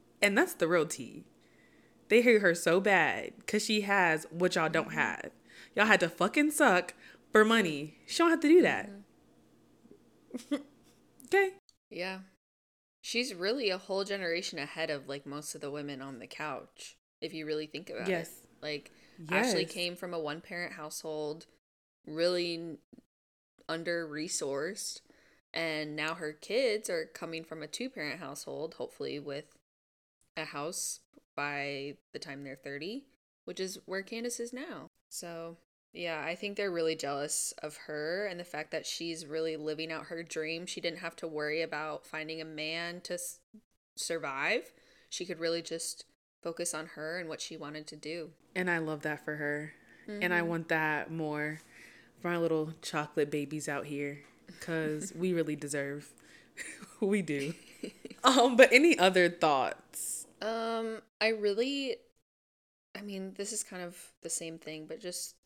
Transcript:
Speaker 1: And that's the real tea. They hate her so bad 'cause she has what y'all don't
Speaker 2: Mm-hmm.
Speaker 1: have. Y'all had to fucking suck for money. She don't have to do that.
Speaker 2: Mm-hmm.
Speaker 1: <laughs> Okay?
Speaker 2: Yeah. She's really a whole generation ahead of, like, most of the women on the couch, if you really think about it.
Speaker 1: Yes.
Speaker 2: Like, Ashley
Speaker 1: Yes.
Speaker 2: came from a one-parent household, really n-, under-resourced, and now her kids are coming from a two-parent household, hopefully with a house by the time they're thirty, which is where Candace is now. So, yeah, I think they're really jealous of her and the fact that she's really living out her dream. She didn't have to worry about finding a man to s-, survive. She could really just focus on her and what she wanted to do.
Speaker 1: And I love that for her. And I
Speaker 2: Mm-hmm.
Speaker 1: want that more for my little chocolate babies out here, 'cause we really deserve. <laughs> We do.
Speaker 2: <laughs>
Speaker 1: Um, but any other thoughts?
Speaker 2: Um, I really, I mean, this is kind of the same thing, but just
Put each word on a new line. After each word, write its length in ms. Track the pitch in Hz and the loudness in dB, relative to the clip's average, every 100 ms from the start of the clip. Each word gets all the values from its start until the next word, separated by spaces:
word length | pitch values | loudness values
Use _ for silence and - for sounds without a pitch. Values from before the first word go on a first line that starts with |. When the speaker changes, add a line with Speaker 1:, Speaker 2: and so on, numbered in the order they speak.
| _ _ | _ _
Speaker 1:
And 160 | 202 202 | 4 6
that's 160 | 359 | 4
the 140 | - 165 | 2 4
real 180 | 175 156 | 4 2
tea. 380 | - 127 - - _ _ _ _ _ _ _ - | -2 -10 -12 -18 _ _ _ _ _ _ _ 4
They 120 | 220 | 8
hate 200 | 240 220 | 10 8
her 120 | 196 | 8
so 260 | 175 - 175 | 4 4 4
bad 500 | 202 190 147 98 - - - | 6 6 6 2 -4 -10 -2
'cause 180 | 208 214 | -2 2
she 160 | 214 | 2
has 460 | 196 202 175 160 - | 4 4 4 4 -2
what 240 | 165 180 | 0 2
y'all 160 | 180 160 | 2 2
don't 200 | 165 151 | 0 0
Speaker 2:
Mm-hmm. 80 | 160 | 0
Speaker 1:
have. 340 | 120 78 - - - - - - | 0 0 -8 -14 -20 -20 -6 2
Y'all 100 | 214 | 6
had 140 | 202 | 6
to 80 | 170 | 6
fucking 420 | - 185 302 302 | 2 2 4 4
suck 420 | 302 277 180 180 - - - _ | 6 6 6 2 -8 -20 -20 _
for 120 | 214 | 6
money. 520 | 214 226 180 147 156 - - | 8 6 4 0 -6 -10 -4
She 120 | - | 4
don't 100 | 339 | 6
have 120 | 330 | 6
to 60 | 294 | 8
do 120 | 349 | 10
that. 300 | 202 113 202 | 8 4 -4
Speaker 2:
Mm-hmm. 1600 | 202 - _ _ _ _ _ _ _ - - _ _ _ 233 - 277 | -12 -20 _ _ _ _ _ _ _ -20 -20 _ _ _ -14 -4 -6
Speaker 1:
<laughs> 60 | - _ - _ _ - - | -6 _ -20 _ _ -20 0
Okay? 260 | 392 392 381 _ _ _ | 4 4 0 _ _ _
Speaker 2:
Yeah. 300 | 170 180 190 190 _ _ _ _ _ _ _ | -8 -6 -8 -12 _ _ _ _ _ _ _
She's 300 | - 233 254 | -4 -2 -2
really 380 | 175 190 269 214 | -2 -2 0 0
a 80 | 185 | -2
whole 240 | - 196 | -2 -4
generation 560 | 196 202 175 170 175 160 | -2 -4 -2 -2 -4 -6
ahead 320 | 143 160 160 | -8 -4 -4
of, 160 | 147 135 | -4 -6
like, 160 | 139 143 | -10 -8
most 300 | 143 147 147 | -10 -10 -10
of 60 | |
the 100 | 143 | -8
women 320 | 147 143 135 | -8 -8 -8
on 160 | 139 127 | -10 -12
the 80 | 110 | -14
couch, 680 | - 156 131 - - - - _ _ | -10 -8 -8 -12 -18 -20 -20 _ _
if 140 | 160 | -10
you 140 | 160 156 | -8 -4
really 180 | 151 107 | -4 -4
think 240 | 139 175 | -10 -10
about 140 | 117 175 | -6 -2
it. 40 | |
Speaker 1:
Yes. 180 | 175 165 - - _ | -2 -4 -14 -20 _
Speaker 2:
Like, 300 | 151 147 - - - - 156 | -8 -8 -10 -20 -20 -18 -4
Ashley 300 | 185 247 185 | 0 2 0
Speaker 1:
Yes. 80 | 170 | -2
Speaker 2:
came 240 | - 175 175 | -4 -6 -6
from 180 | 180 | -8
a 60 | 170 | -6
one-parent 540 | 151 156 - 175 175 | -6 -6 -8 -8 -8
household, 760 | - 156 - 160 156 151 160 - _ _ _ _ _ - | -10 -12 -10 -8 -6 -6 -8 -14 _ _ _ _ _ -10
really 480 | 156 175 180 175 165 | 0 2 2 -2 -4
n-, 220 | 170 156 _ - _ _ _ _ _ _ - 165 170 | -8 -10 _ -20 _ _ _ _ _ _ -8 -6 -2
under-resourced, 1160 | 170 160 147 170 - 143 139 160 208 - - - _ _ _ _ | -4 -4 -6 -4 -4 -2 -2 -4 -6 -10 -10 -16 _ _ _ _
and 420 | 165 165 156 151 151 | -6 -4 -4 -6 -4
now 180 | 156 170 | -4 -4
her 180 | 156 | -6
kids 560 | 151 - 214 262 214 220 | -8 -2 0 2 0 -2
are 160 | 170 160 | -4 -6
coming 300 | - 165 160 | -10 -10 -10
from 180 | 165 160 | -10 -12
a 40 | 151 | -10
two-parent 520 | - 254 214 147 151 | -8 -8 -6 -8 -8
household, 560 | 139 143 - 139 151 - | -10 -10 -10 -8 -8 -8
hopefully 440 | - - 139 143 | -10 -8 -8 -6
with 380 | 143 139 - _ _ _ _ _ _ _ _ - | -8 -10 -10 _ _ _ _ _ _ _ _ -10
a 80 | 156 | -8
house 540 | 147 151 185 - - _ - _ - | -6 -6 -6 -8 -8 _ -20 _ -6
by 600 | 143 143 143 139 139 139 _ | -4 -4 -4 -6 -8 -12 _
the 60 | 147 | -14
time 240 | 156 139 | -12 -12
they're 120 | 139 135 | -12 -12
thirty, 500 | 143 143 165 247 - _ _ _ - | -12 -10 -8 -10 -12 _ _ _ -12
which 140 | 180 | -8
is 200 | 190 190 - | -8 -8 -8
where 160 | 190 | -8
Candace 380 | 190 226 240 233 | -6 -6 -6 -6
is 140 | 233 | -8
now. 340 | 247 330 185 160 _ _ | -8 -10 -12 -14 _ _
So, 480 | - 175 165 165 170 _ _ _ | -12 -10 -10 -10 -14 _ _ _
yeah, 300 | - 170 160 151 | -8 -4 -2 -4
I 100 | 175 | -4
think 200 | 208 202 | -6 -2
they're 160 | 202 | -2
really 240 | 170 160 160 | 0 0 0
jealous 580 | 143 139 147 - - - | -2 -4 -2 -2 -4 -6
of 140 | 151 - - | -12 -12 -10
her 380 | 151 151 185 208 | -6 -4 -4 -4
and 120 | 175 | -6
the 60 | 170 | -8
fact 260 | 147 156 | -8 -4
that 140 | 160 - | -6 -6
she's 400 | - 170 165 151 | -6 -6 -6 -6
really 320 | 160 160 156 | -2 -2 -2
living 340 | 151 151 160 | -4 -4 -6
out 140 | 160 - | -8 -8
her 180 | 165 | -10
dream. 420 | 165 160 156 165 175 | -8 -6 -4 -6 -8
She 140 | - | -6
didn't 200 | 170 165 | -4 -4
have 160 | 175 - | -8 -8
to 100 | 165 | -8
worry 340 | 151 151 156 | -4 -2 0
about 440 | 160 151 156 151 - | -2 -4 -6 -8 -8
finding 340 | 160 156 160 | -10 -8 -8
a 60 | 160 | -8
man 560 | 156 156 165 170 175 | -8 -6 -4 -6 -8
to 140 | - 175 | -8 -8
s-, 240 | - - _ 214 _ _ _ - | -8 -12 _ -20 _ _ _ -10
survive. 760 | - 165 151 135 151 233 - - _ _ _ | -4 -4 -4 -2 0 0 -2 -14 _ _ _
She 160 | - 180 | -10 -8
could 140 | 160 | -2
really 220 | 165 170 | 0 -2
just 440 | 165 165 - - - _ _ _ | -2 -6 -6 -10 -16 _ _ _
focus 320 | 170 165 170 | -8 -4 -4
on 140 | 156 165 - | -4 -8 -8
her 240 | 156 175 | -6 -6
and 80 | 165 | -6
what 140 | 156 | -8
she 160 | - 160 | -10 -10
wanted 300 | 147 156 151 | -10 -10 -12
to 100 | 156 | -12
do. 320 | 151 170 156 - _ 185 | -8 -8 -10 -14 _ -2
Speaker 1:
And 140 | 185 | 0
I 80 | 170 | 0
love 240 | 156 151 | 0 -2
that 220 | 151 147 - | -4 -4 -4
for 100 | 151 | -4
her. 380 | 147 147 156 - - - - | -2 -2 -6 -14 -20 -20 -12
And 260 | 208 180 | -4 0
I 60 | 175 | 2
Speaker 2:
Mm-hmm. 80 | 170 | 2
Speaker 1:
want 180 | 165 160 | -2 0
that 420 | 160 156 151 - | 0 2 0 -2
more 480 | 160 156 151 151 156 - - - - - _ | -4 -4 -2 -4 -6 -14 -20 -20 -20 -20 _
for 80 | 175 | -2
my 80 | 175 | 0
little 360 | 170 160 156 160 | 2 2 0 -6
chocolate 480 | - 160 151 - 147 | -4 -4 0 0 0
babies 380 | 151 139 151 147 | 0 -2 -4 -4
out 160 | 143 147 | -4 -4
here, 340 | 143 143 143 - - - - | -6 -6 -8 -14 -20 -20 -12
'cause 520 | - 160 156 151 - 165 | -4 -2 -2 -2 -6 -2
we 180 | 185 | 0
really 220 | 170 156 151 | 2 0 -2
deserve. 520 | 147 143 139 143 147 - - - - - | -4 -4 -4 -6 -12 -20 -20 -20 -20 -14
<laughs> 440 | - - - - | -14 -14 -18 -2
We 200 | 196 208 | 2 2
do. 320 | 165 143 143 - - - | 0 -2 -4 -6 -14 -14
Speaker 2:
<laughs> 120 | 233 - - - | -14 -12 -18 4
Speaker 1:
Um, 320 | 254 262 339 240 | 6 8 8 10
but 160 | 254 | 12
any 280 | 247 330 - | 12 10 8
other 300 | 185 185 175 | 8 8 6
thoughts? 1000 | 175 156 139 107 - - - - - - _ | 6 6 6 4 -2 -10 -10 -8 -8 -10 _
Speaker 2:
Um, 560 | 214 226 226 226 226 220 - _ | -4 -2 -2 -2 -4 -8 -14 _
I 100 | 220 | 2
really, 640 | 220 208 202 262 277 269 - - _ _ _ _ _ _ _ _ 196 | 4 2 2 2 0 -2 -4 -10 _ _ _ _ _ _ _ _ -12
I 60 | |
mean, 320 | 208 196 190 190 | -8 -8 -8 -6
this 160 | 202 | -6
is 120 | 208 | -6
kind 180 | - 185 | -8 -8
of 160 | 175 175 - _ | -10 -12 -20 _
the 80 | 170 | -8
same 300 | - 165 165 | -6 -6 -10
thing, 260 | - 156 156 | -10 -12 -10
but 140 | 165 | -10
just 320 | 180 180 - - | -8 -8 -10 -14